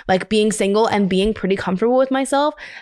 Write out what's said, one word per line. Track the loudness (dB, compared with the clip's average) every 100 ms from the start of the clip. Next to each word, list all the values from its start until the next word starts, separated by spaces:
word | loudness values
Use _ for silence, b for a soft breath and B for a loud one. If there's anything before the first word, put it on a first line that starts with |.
| B
like, | -2 0
being | 0 0
single | 0 0 2 2
and | 2 0
being | 0 0
pretty | -2 -2 -2
comfortable | -2 -2 2 2
with | 2
myself, | 0 0 0 0 -4 B B